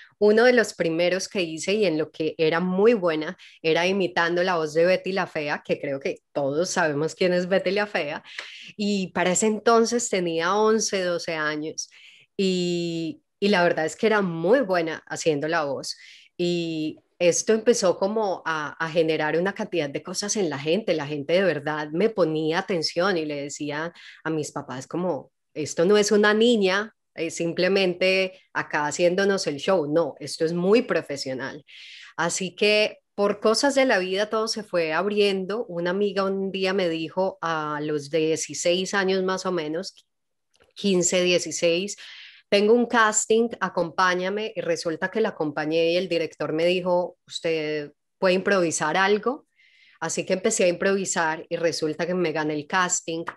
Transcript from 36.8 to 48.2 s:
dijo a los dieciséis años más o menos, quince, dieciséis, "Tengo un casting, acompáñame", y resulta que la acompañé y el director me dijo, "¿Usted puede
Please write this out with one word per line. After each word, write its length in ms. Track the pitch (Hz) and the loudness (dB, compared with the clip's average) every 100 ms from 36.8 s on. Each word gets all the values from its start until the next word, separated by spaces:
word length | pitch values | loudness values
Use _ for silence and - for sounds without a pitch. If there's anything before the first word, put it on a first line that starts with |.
| 180 | 0
dijo 480 | 165 160 - 190 - | -2 -6 -2 -4 -2
a 400 | 165 160 151 151 | -4 -2 -4 -4
los 280 | 151 151 139 | -4 -4 -2
dieciséis 800 | 165 156 156 - 147 175 180 185 | 0 2 0 -2 -2 0 0 0
años 300 | 202 190 190 | 0 0 0
más 240 | 185 185 190 | 0 -2 -2
o 60 | |
menos, 540 | 180 151 160 190 - _ _ _ _ _ _ _ | -4 -4 -6 -8 -16 _ _ _ _ _ _ _
quince, 480 | - 202 180 170 185 | -4 0 2 2 2
dieciséis, 760 | 180 175 165 147 170 170 202 - - - - - _ | 2 0 0 -2 0 0 -2 -10 -14 -20 -20 -20 _
"Tengo 220 | 202 208 | 2 6
un 120 | 240 233 | 4 4
casting, 640 | 240 220 214 - 220 233 226 | 4 4 2 2 2 2 -2
acompáñame", 920 | 185 180 170 151 185 180 185 202 220 | -4 -2 -4 0 0 2 -2 -4 -6
y 60 | 202 | -6
resulta 500 | 165 160 175 160 185 | -4 -2 -2 -4 -4
que 100 | 220 | 0
la 100 | 220 | -2
acompañé 640 | - 156 147 151 165 165 | 0 -4 -2 -2 2 2
y 40 | 175 | 2
el 120 | 185 | 0
director 440 | 165 156 - 147 | -2 -2 -4 -4
me 120 | 151 175 | 0 2
dijo, 520 | 180 180 180 180 - _ | 2 0 0 -2 -8 _
"¿Usted 640 | - 170 160 151 151 147 _ _ | -8 -4 -2 -2 -6 -8 _ _
puede 160 | _ | _